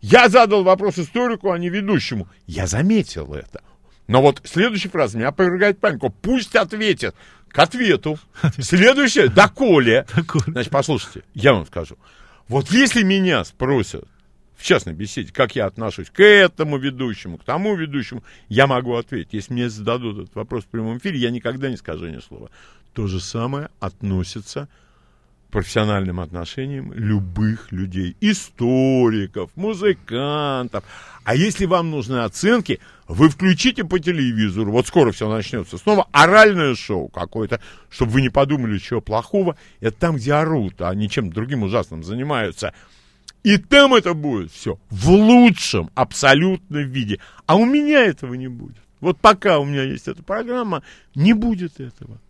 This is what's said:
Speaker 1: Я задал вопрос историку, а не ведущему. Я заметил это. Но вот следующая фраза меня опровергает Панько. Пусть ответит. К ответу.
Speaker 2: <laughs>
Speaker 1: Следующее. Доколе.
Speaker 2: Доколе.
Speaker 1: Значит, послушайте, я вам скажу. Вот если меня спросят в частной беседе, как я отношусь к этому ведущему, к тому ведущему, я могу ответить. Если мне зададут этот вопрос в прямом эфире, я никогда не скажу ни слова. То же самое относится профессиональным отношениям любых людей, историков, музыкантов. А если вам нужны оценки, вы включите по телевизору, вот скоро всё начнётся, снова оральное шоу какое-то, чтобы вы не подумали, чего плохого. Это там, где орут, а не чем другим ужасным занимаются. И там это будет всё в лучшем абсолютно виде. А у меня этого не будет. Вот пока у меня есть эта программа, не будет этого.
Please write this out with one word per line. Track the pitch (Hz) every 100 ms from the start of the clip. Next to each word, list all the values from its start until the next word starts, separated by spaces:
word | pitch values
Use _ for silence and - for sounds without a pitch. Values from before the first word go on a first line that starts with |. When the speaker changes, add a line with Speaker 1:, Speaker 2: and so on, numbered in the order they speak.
Speaker 1:
Я | 101 233 240
задал | 226 226 208
вопрос | 185 190 202 180
историку, | 156 233 247 226 196
а | 175
не | 175
ведущему. | 185 202 180 - 113 - _ -
Я | 82 92
заметил | 104 175 220 151 82 71
это. | 73 - - _ _ _ _ -
Но | 120
вот | 143 135
следующая | - 160 226 208 185
фраза | 175 127 110
меня | 123
опровергает | 143 180 180 208 196
Панько. | 214 135 165
Пусть | - 202 254 214 226
ответит. | 180 214 214 151 107 - - _ _
К | -
ответу. | 165 247 226 160 156 156 _ -
Speaker 2:
<laughs> | 156 -
Speaker 1:
Следующее. | 123 165 214 269 269 - 139
Доколе. | 175 202 - 262 160 120 113 139 -
Speaker 2:
Доколе. | 165 156 131
Speaker 1:
Значит, | 160 117
послушайте, | 139 135 143 - 92 -
я | - 123
вам | 113 76
скажу. | - 80 - _ _ - _ _
Вот | 127 139
если | 208 269 240
меня | 190 196 185 139
спросят | 87 _ 131 135 101 - - _ _ _ _ _
в |
частной | - 151 -
беседе, | 80 101 - 110
как | - 123
я | 131 98
отношусь | - 113 - 90
к | -
этому | 202 208 185 - 156 143
ведущему, | 135 127 131 101 95 82
к |
тому | - 147 208 202
ведущему, | 160 139 110 123 - - _
я | 107 139
могу | 127 123
ответить. | 120 120 120 78
Если | 107 101
мне | 123 120
зададут | 107 104 123 117 104
этот | 95
вопрос | - 110 123
в | -
прямом | 117 110 120
эфире, | 202 151
я | 120
никогда | 120 117 131 135
не | 113
скажу | - 82 85
ни | 67
слова. | - - 53 _ - _ _
То | - 104
же | 92
самое | 90 113 120 139 151 _
относится | 95 - 101 95 92 107 101 - 143 _ _ _ _ _ _ _ _
профессиональным | 104 90 117 104 101 95 87
отношениям | 82 87 85 - 135 139 -
любых | - 107 104 92 90 107 110 -
людей, | 90 95 90 90 -
историков, | 208 202 - - 120 131 131 131 120 110 98 104 90 -
музыкантов. | 202 208 202 180 - 117 143 147 143 135 123 104 - - - -
А | -
если | 123 202 180 190
вам | 180 165
нужны | 151 113 127
оценки, | 113 - 190 240 185 131 - _ _
вы | 85 156
включите | 143 190 175 262 262
по | 175 185
телевизору, | 156 170 131 110 107 92 104
вот | 110 127
скоро | 175 127
всё | 95 107
начнётся, | 110 101 120 87 -
снова | - 208 -
оральное | 143 160 208 214 185 147
шоу | 117 - 98 69
какое-то, | - 90 113 104 120 - - _
чтобы | - 120
вы | 123
не | 131
подумали, | 139 135 147 117 101
чего | - 117
плохого. | - 107 113 202 180 151 - _
Это | 113 107
там, | 170 151
где | 117
орут, | 147 160 156 98 -
а | 87
не | 95 104
чем | - 104
другим | 82 117 139
ужасным | 98 113 90 82
занимаются. | 82 113 151 135 104 - 104 - _ _ _ _ - _
И | 208 202
там | - 277 277
это | 247 185
будет | 165 147 113 82
всё | - - - _
в | 98 123
лучшем | 190 214 247 240 185 - 104 82
абсолютно | - 127 - 143 139 185 185 _ 147
виде. | 139 131 107 101 - - -
А | 180
у |
меня | 233 285 294 302
этого | 226 151 131
не | 127 127
будет. | 120 - - _ _
Вот | 151 180
пока | 208 202 208 160
у |
меня | 143 143
есть | 135 139 -
эта | -
программа, | 151 208 233 247 226 160 - - _
не | 139 170
будет | 226 233 208 175 _
этого. | 131 - 123 110 _